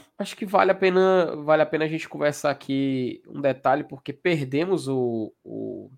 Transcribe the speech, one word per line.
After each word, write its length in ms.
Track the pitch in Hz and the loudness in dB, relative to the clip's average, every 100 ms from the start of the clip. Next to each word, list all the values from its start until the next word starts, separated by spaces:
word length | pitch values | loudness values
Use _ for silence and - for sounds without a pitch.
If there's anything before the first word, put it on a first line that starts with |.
| _ - | _ -10
acho 180 | 196 - | -10 -8
que 80 | 202 | 0
vale 260 | 196 190 | 4 4
a 40 | 190 | 4
pena, 600 | 190 185 190 185 165 151 | 4 4 6 4 2 -2
vale 240 | 147 156 | 2 2
a 40 | 151 | 2
pena 180 | 156 156 | 0 -2
a 20 | |
gente 200 | 160 - | -4 -8
conversar 440 | 151 147 143 151 | -2 -2 0 -2
aqui 680 | 139 - 135 139 135 123 - - | -4 -4 -2 0 -2 -4 -6 -12
um 140 | 143 | -2
detalhe, 420 | 143 127 - 147 | -2 0 2 0
porque 300 | 147 139 - | -2 -12 -14
perdemos 760 | 135 180 160 131 139 180 180 131 | -4 -2 0 0 -2 0 -2 -2
o, 460 | 131 123 113 107 - | -2 -2 -2 -6 -10
o, 460 | - 110 110 101 104 | -14 -10 -10 -10 -16